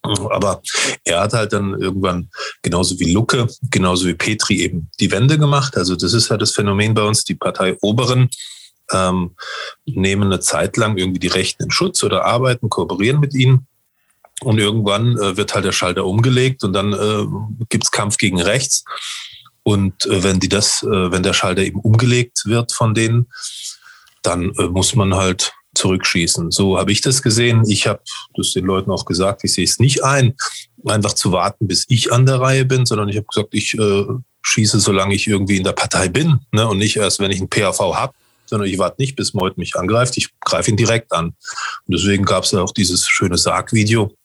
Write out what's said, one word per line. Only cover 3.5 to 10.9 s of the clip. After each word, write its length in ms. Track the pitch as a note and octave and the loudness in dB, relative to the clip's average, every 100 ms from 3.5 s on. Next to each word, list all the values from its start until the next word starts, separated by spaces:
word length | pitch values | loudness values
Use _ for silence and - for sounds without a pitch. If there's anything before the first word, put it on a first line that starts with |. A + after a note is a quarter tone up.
| - B2+ | -6 -4
genauso 380 | G2 F2+ F2+ F2+ | 0 0 0 0
wie 60 | |
Petri 480 | E2 - G#2+ - F#2+ | -2 -4 -2 0 0
eben 280 | F2 F2 D#2+ - | 0 -4 -8 -2
die 100 | G2 | 0
Wende 260 | G2 C3 D#3 | 4 4 4
gemacht. 380 | D3 C#3+ C3 - | 4 2 0 -2
Also 220 | F2+ E2+ | -2 -2
das 160 | F2+ | 0
ist 160 | A#2 - | 0 2
ja 80 | G#2+ | 0
das 140 | G#2 | 0
Phänomen 420 | - G2+ G2 G#2+ | 0 0 2 2
bei 100 | G#2+ | 2
uns, 220 | G#2 G#2+ - | 2 0 -2
die 100 | F#2+ | -4
Parteioberen, 920 | F#2 - F#2 F2+ G#2 A#2 A#2+ B2+ B2+ - - - - _ - | -4 0 -2 0 0 2 2 4 2 0 -16 -20 -20 _ -4
ähm, 420 | F#2+ F#2 F#2 F2 - - - - - - | 0 2 0 -2 -8 -14 -12 -12 -12 -6
nehmen 380 | - F#2+ G2 | 0 0 2
eine 160 | G2 F2+ | 2 2
Zeit 380 | - D#2+ F#2+ - | 0 0 0 0
lang 200 | A2 | 0